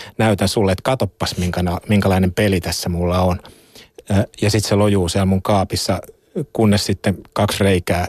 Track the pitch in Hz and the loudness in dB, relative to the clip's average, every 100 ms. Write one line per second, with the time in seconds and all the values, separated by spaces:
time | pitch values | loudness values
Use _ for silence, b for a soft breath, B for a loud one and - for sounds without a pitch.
0 | B - 113 101 98 - 98 92 - 131 | B -2 0 2 0 0 0 0 0 -2
1 | - - - - 90 87 90 87 - 104 | -2 -4 -6 -4 -4 -2 -2 -4 0 2
2 | 95 95 92 90 104 95 90 85 - 85 | 2 2 2 2 0 0 -2 -6 -4 -2
3 | 87 90 92 90 B B B B B - | 0 2 0 0 B B B B B -18
4 | - 98 - - 104 107 - 104 104 101 | -2 0 -2 -2 0 0 0 2 2 2
5 | 85 98 95 95 - 104 95 90 - 95 | 0 0 2 0 2 0 0 -4 -4 -4
6 | - - _ 202 - - 110 101 - 98 | -6 -20 _ -10 -6 0 2 2 0 -2
7 | - 92 - - 101 - 98 92 - 90 | -2 -4 -6 -2 -2 0 2 2 0 -2